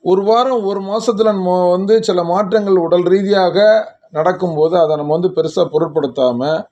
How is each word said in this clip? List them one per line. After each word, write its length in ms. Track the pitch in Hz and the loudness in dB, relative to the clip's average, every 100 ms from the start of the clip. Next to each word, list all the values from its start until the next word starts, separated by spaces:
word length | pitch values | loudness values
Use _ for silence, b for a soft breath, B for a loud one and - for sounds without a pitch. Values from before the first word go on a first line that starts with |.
ஒரு 180 | 180 190 | 0 0
வாரம், 400 | 202 226 254 247 | 2 2 2 -2
ஒரு 160 | 196 196 | -4 -6
மாசத்துல 420 | 190 214 220 208 | -6 -6 -2 0
நம்ம 480 | 220 202 180 180 180 | 0 0 0 0 2
வந்து 320 | 180 190 226 | 0 2 0
சில 220 | 220 180 | 2 -2
மாற்றங்கள் 520 | 170 180 202 214 202 190 | 0 -2 0 0 2 0
உடல் 260 | 165 175 | 2 0
ரீதியாக 560 | 175 185 202 202 180 170 214 220 214 - _ | 2 0 2 2 2 4 4 4 0 -14 _
நடக்கும்போது 680 | 156 160 180 180 156 156 175 | -2 -2 0 -4 0 0 2
அதை 180 | 160 151 | 2 0
நம்ம 220 | 147 160 | -2 -2
வந்து 100 | 180 | -2
பெருசா 340 | 185 160 - - | -2 -2 0 -2
பொருட்படுத்தாம 920 | 151 165 147 143 123 127 120 135 160 - | 0 -2 -2 -4 -2 -2 0 -4 -4 -6